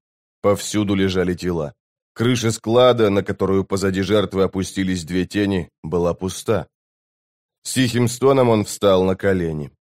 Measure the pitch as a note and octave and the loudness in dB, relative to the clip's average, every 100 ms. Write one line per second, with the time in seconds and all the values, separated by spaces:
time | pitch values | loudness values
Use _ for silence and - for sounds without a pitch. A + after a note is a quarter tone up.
0 | _ _ _ _ G2+ G2 - G#2 G2 G2 | _ _ _ _ 0 0 -2 -4 0 0
1 | F#2+ F#2 F2+ F2 F2+ E2+ C#2+ - _ _ | 0 0 -2 -4 -4 -4 -6 -10 _ _
2 | _ - A#2 B2 A2+ A2 - A#2+ B2+ A#2 | _ -4 -2 0 -2 -4 0 4 6 6
3 | G#2+ G2 G2 G2 F#2+ G2 F#2 G2 G2 F#2 | 2 2 -2 -2 0 0 0 -2 -2 -2
4 | F#2 G#2 F#2 F#2+ F#2+ F#2+ F#2 - F#2+ F#2 | 0 0 0 0 -2 -2 -6 -4 -4 -4
5 | D#2+ F2+ F2 G2+ G2+ F#2+ - _ F2 F2 | -4 -4 -2 -2 -2 -2 -4 _ -6 -2
6 | F2 E2 F#2 - - G#2 D2 _ _ _ | -2 -2 -6 -6 -4 -4 -4 _ _ _
7 | _ _ _ _ _ _ - - C3 A#2 | _ _ _ _ _ _ -6 -2 0 0
8 | A#2+ - C3 C3+ B2 A2 G2 - G2+ F#2 | -2 2 2 4 4 2 0 0 2 4
9 | F#2 F#2 G2 F#2+ E2 D2+ C#2 - | 2 0 0 0 -2 -6 -10 -14